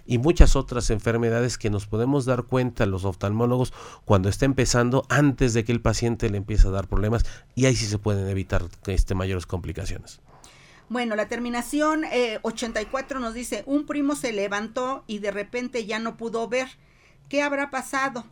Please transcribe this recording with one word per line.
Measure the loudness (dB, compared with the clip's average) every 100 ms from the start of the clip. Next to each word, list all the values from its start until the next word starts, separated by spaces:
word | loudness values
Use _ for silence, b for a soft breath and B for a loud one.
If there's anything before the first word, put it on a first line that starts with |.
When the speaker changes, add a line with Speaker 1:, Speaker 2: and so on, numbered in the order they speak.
| B
Speaker 1:
y | 2
muchas | 6 8 10 8
otras | 2 -2 0
enfermedades | 0 0 2 2 2 0 -2
que | -2
nos | -2 -2
podemos | -2 0 0 0
dar | -2
cuenta | 0 0 0 0 0
los | 0 -4
oftalmólogos | -2 -2 0 2 2 0 B B B
cuando | 2 4 4
está | 2
empezando, | 2 2 2 2 2 2 2
antes | 4 4 4 2
de | 2
que | 0
el | 0
paciente | 0 0 0 0 -2
le | -2
empiece | 2 6 6
a |
dar | 4 -2
problemas, | 0 2 0 -2 B B 0
y | 2
ahí | 2
sí | 0
se | -2
pueden | 0 0 0
evitar, | -4 -2 -2 -2 -8 -4
este, | 0 0 0
mayores | -2 -4 -4
complicaciones. | -6 -6 -8 -8 -8 -12 -20 -20 B B B B B B
Speaker 2:
Bueno, | -6 -4 -2
la | -4
terminación, | -4 -6 -6 -4 0 0 0
eh, | -2 0 0 -2
ochenta | -6 -6 -6 -6
y | -4
cuatro | -6 -6 -6
nos | -6
dice, | -8 -8 -8 -2
"Un | -2 -2
primo | -2 -2 -2
se | -4
levantó | -2 -2 -4 -6 -4 -4 -6 -8
y | -8
de | -6
repente | -6 -6 -8 -6 -6 -6
ya | -6
no | -6 -8
pudo | -6 -6 -4
ver. | -4 -4 -10 b b b b -6
¿Qué | -2
habrá | -2 -2 -4
pasado? | -6 -6 -4 -4 -6 -14